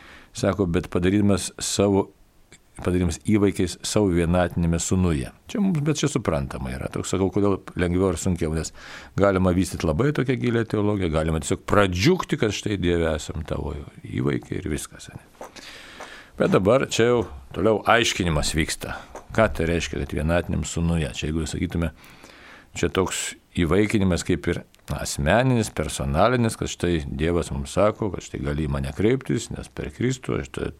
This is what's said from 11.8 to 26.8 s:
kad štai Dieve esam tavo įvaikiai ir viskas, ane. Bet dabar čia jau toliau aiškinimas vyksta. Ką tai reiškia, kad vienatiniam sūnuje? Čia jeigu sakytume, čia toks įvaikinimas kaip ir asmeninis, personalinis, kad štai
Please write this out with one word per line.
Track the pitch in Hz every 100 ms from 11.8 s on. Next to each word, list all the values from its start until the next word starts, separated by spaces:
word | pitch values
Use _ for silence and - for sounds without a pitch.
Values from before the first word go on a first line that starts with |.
| 101 90 123 185 - 156
kad | 110 -
štai | - 98
Dieve | 87 85 82
esam | 78 - 82 80
tavo | 73 71 73 67 -
įvaikiai | - - 67 65 - 92
ir | 80
viskas, | 76 - - -
ane. | - - - - - - - - - - - - -
Bet | 175
dabar | 156 95 131 -
čia | - 117
jau | 120 - - - -
toliau | 101 104 -
aiškinimas | 113 117 - 87 76 - -
vyksta. | 80 - - - - - - -
Ką | 107 -
tai | 82
reiškia, | 85 - 73
kad | 76 73
vienatiniam | 76 85 85 82 78
sūnuje? | - 85 85 69 -
Čia | 78
jeigu | 80 80
sakytume, | - 87 87 85 - - - - - - - - -
čia | 87
toks | - 90 - - - _ -
įvaikinimas | 85 92 107 110 95 82 -
kaip | 85 -
ir | 85 - _ -
asmeninis, | - - - 73 110 131 120 104
personalinis, | - 78 - 69 73 110 127 113 -
kad | 82
štai | -